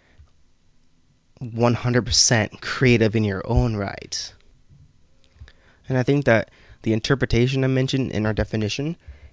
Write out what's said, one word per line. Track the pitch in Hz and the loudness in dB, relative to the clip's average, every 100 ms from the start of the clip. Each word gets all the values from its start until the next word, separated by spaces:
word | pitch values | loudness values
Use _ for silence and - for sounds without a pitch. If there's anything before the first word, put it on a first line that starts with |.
| _ _ - _ _ _ _ _ _ _ _ _ _ _ | _ _ -20 _ _ _ _ _ _ _ _ _ _ _
one | 123 113 120 | -12 0 2
hundred | 113 123 123 | 2 2 0
percent | 104 104 - 117 104 - | 0 0 2 2 0 -4
creative | - - 131 120 110 | -10 0 4 6 4
in | 110 | 2
your | 107 95 | 0 -2
own | - 120 123 107 | 0 0 0 -2
right. | 98 - - - - - _ _ _ - - _ _ _ _ _ - _ _ _ - | -6 -8 -12 -12 -12 -18 _ _ _ -20 -20 _ _ _ _ _ -20 _ _ _ -4
And | 131 | -2
I | |
think | 123 143 | 2 2
that | 135 113 - _ - - | 4 2 0 _ -20 -10
the | - | -2
interpretation | 110 - 135 123 117 123 135 | -2 0 -2 0 2 0 0
I | 131 | 0
mentioned | 131 131 131 123 | 0 0 -2 -2
in | 98 107 | -2 -2
our | |
definition | 107 107 110 107 - 143 170 - - - | -2 -4 -4 -4 -4 -8 -8 -14 -20 -20